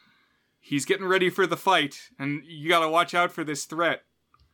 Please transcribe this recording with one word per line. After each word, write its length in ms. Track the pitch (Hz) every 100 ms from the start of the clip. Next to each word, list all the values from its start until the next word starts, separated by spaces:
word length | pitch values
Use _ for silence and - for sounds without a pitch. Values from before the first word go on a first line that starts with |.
| _ _ _ _ _ _
He's 240 | - 143
getting 220 | 139 190 190
ready 240 | 185 185
for 180 | 185 180
the 80 | 165
fight, 540 | - 180 147 - - _
and 240 | 139 147
you 240 | 165 156 156
gotta 220 | 170 160
watch 240 | 160 175
out 180 | 175 175
for 120 | 175
this 220 | 151 143 -
threat." 380 | 160 170 131 - _ _ _ _